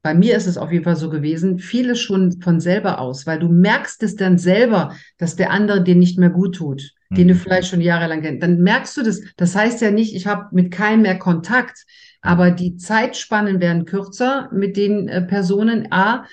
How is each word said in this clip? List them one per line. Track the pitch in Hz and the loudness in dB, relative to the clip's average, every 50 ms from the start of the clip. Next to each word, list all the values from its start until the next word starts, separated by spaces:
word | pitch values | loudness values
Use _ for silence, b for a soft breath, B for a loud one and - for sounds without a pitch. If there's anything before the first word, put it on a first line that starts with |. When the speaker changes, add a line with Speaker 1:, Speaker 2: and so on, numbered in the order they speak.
Speaker 1:
bei | _ 156 156 | _ 2 2
mir | 170 202 240 240 | 4 4 4 2
ist | 226 180 | 0 0
es | 180 175 | -4 -4
auf | - 143 151 | -6 -6 -4
jeden | 170 170 156 | -4 -2 0
Fall | 175 170 | 0 -2
so | 147 160 160 | -2 -4 -6
gewesen, | 156 151 143 151 160 160 175 190 180 180 | -6 -4 -4 -4 -4 -2 -2 -2 -2 -4
vieles | - - - 247 254 247 240 233 | -6 -6 -4 -2 -2 -2 -2 -4
schon | - - 196 190 190 175 180 - | -4 -4 0 0 0 0 0 -2
von | - 180 170 160 | 0 0 0 0
selber | 147 175 185 214 214 196 - - | 2 0 -2 0 -2 -4 -4 -4
aus, | 131 127 135 135 - | -6 -8 -10 -10 -8
weil | 160 160 156 | -6 -4 -2
du | 170 | 0
merkst | 170 170 175 185 208 233 277 277 - - _ | 2 4 4 4 4 2 0 -2 -8 -8 _
es | 226 202 - | -6 -6 -4
dann | - 196 185 180 175 | -2 2 2 2 2
selber, | 175 180 185 214 247 240 220 180 151 B B B B B B _ | 4 2 4 4 4 2 2 0 0 B B B B B B _
dass | 175 165 - | -6 -6 -2
der | - 185 - | -2 -2 -2
andere | - 202 208 208 202 196 175 | 0 0 0 2 2 2 4
dir | 180 180 | 4 6
nicht | 180 180 180 - | 6 6 4 4
mehr | 185 180 175 | 4 4 4
gut | 175 175 196 202 - | 4 2 -2 -2 -4
tut, | - 165 143 135 135 - - _ _ _ _ | -6 -8 -8 -8 -8 -10 -16 _ _ _ _
den | 185 185 175 | 2 4 6
du | 180 185 | 6 6
Speaker 2:
Mhm. | |
Speaker 1:
vielleicht | 180 - 185 185 185 180 - | 4 2 0 -2 0 0 0
schon | 185 175 | -2 0
jahrelang | 170 175 170 165 170 160 160 156 151 | 2 2 0 0 -2 -4 -4 -4 -4
kennst. | 156 143 120 | -6 -6 -2
Dann | 170 170 175 170 | 0 0 2 4
merkst | 180 196 220 269 269 - - | 4 4 2 0 -2 -6 -6
du | 302 247 | -4 -2
das. | 220 185 180 B B B | -2 -2 -4 B B B
Das | - 175 175 180 | -2 -2 -2 0
heißt | 202 214 233 240 - | 0 0 0 0 0
ja | 233 208 | 0 0
nicht, | 202 214 226 214 - | 2 0 0 -2 -4
ich | 185 180 | -8 -4
hab | 202 208 202 - - | -4 -6 -6 -6 -2
mit | - 185 180 180 | 0 0 0 0
keinem | - - 208 214 220 226 214 | -2 -2 -2 2 4 4 4
mehr | 190 185 185 | 2 0 -2
Kontakt, | - 185 170 160 165 - 233 254 247 247 - - _ b b b b b b b | 0 -2 -2 -2 -2 0 -2 -2 -2 -2 -12 -20 _ b b b b b b b
aber | - - 175 175 180 180 | 0 0 2 4 4 4
die | 175 180 180 180 175 | 2 2 -4 -6 -6
Zeitspannen | - - - 214 220 240 247 - - - _ 220 208 208 202 190 180 | -8 -8 -2 -2 -2 -2 -2 -6 -12 -8 _ -2 -2 0 0 0 0
werden | 175 170 170 170 165 | 0 0 0 -2 -4
kürzer | - 190 196 196 - - - 247 254 269 277 262 - | -4 -6 -8 -8 -8 -6 -4 -2 -2 -2 -4 -6 -6
mit | - 190 196 196 196 | -4 -4 -4 -2 -2
den, | 202 202 202 208 202 185 | -2 0 0 0 -2 -4
äh, | - - 180 | -4 -4 -4
Personen. | 175 180 202 202 190 175 196 202 214 226 233 214 - - | -2 -2 -2 -2 0 0 0 0 0 0 0 -2 -4 -2
A, | - 180 196 208 240 262 B B | 0 0 0 0 0 -4 B B